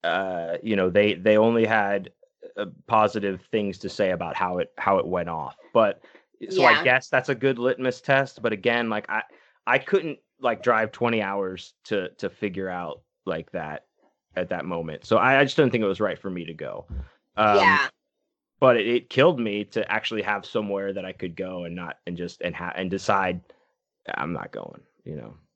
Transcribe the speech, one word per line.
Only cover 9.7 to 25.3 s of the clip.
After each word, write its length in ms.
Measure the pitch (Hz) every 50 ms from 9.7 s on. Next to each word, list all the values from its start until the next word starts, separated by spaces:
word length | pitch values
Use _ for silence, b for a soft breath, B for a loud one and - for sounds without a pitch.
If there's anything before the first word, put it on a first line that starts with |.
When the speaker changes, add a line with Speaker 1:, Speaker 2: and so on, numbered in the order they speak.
| 123 139
Speaker 1:
couldn't, 400 | - - 202 190 160 160 143 _ _ _ _ _
like, 220 | 131 123 117 104
drive 300 | - 123 120 110 110 107
twenty 300 | - - 120 117 117 110
hours 520 | 104 98 98 101 98 92 92 90 - - _ _ _
to, 240 | - 107 101 92 90 _
to 120 | _ - 92
figure 400 | - _ 107 104 90 95 95 95
out, 320 | 90 90 90 80 - - _ _ _ _ _
like, 240 | 95 82 80 82 _ -
that 320 | 87 80 76 76 - _ _ _ _ _ _ _ _ _ _ _
at 140 | 90 90 87
that 160 | 90 87 -
moment. 400 | 87 90 85 82 80 76 - -
So 120 | - 113
I, 220 | 104 95 127 135 135
I 40 | 143
just 100 | 131 -
didn't 160 | - 147 123
think 120 | 120 117 110
it 40 |
was 140 | 98 95 95
right 180 | 110 98 82 -
for 100 | - 98
me 140 | 92 90 85
to 80 | 82 82
go. 320 | 80 76 60 50 50 - B B 67 67 B B B B _ _
Um, 200 | 104 107 107 104
Speaker 2:
Yeah. 300 | 101 98 175 - 147 135 131 _ _ _ _ _ _ _ _ _ _ _ _ _ _
Speaker 1:
but 160 | 139 131 120
it, 100 | 117 101
it 220 | 110 120 123 - _
killed 300 | - 131 135 170 170 123
me 240 | 117 107 104 104 104
to 240 | _ - 113 104 -
actually 320 | 98 110 - - 113 107 101
have 220 | 104 104 101 92
somewhere 460 | - - 113 107 101 101 98 98 98 98
that 120 | 98 92
I 80 | 92 92
could 220 | - - 90 85
go 260 | 82 95 92 92 90 87
and 120 | 85 85
not, 220 | 87 87 85 - _ _
and 120 | 90 87
just, 240 | 85 87 87 - _
and 120 | - 87 85
ha-, 200 | - 87 87 -
and 160 | - 95 92
decide, 480 | 92 98 - - 104 98 95 92 90 90 _ b b b b b b b _ _ _ _ _ - -
"I'm 180 | - - 82 85
not 180 | 62 - -
going," 300 | - 53 50 50 - - _ _ _ _ _
you 100 | - 76
know? 180 | 73 58 55